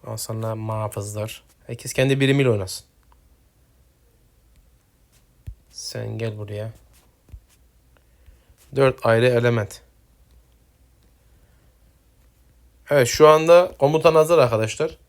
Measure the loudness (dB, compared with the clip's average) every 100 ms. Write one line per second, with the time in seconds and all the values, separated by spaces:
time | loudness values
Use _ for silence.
0 | -14 -12 -10 -8 -8 -8 -8 -6 -8 -8
1 | -10 -10 -10 -12 _ _ -16 -14 -10 -2
2 | 0 2 2 2 2 0 -4 -12 _ _
3 | _ _ _ _ _ _ _ _ _ _
4 | _ _ _ _ _ _ _ _ _ _
5 | _ _ _ _ -20 -20 _ -16 -12 -10
6 | -10 -8 -8 -10 -12 -12 -12 -14 _ _
7 | _ _ _ -20 _ _ _ _ _ _
8 | _ _ _ _ _ _ _ 0 0 0
9 | 0 2 2 2 0 -2 -4 -12 _ _
10 | _ _ _ _ _ _ _ _ _ _
11 | _ _ _ _ _ _ _ _ _ _
12 | _ _ _ _ _ _ _ _ -2 0
13 | 2 6 6 6 6 4 4 -2 0 2
14 | 2 4 4 4 2 0 -4 -4 -8 -8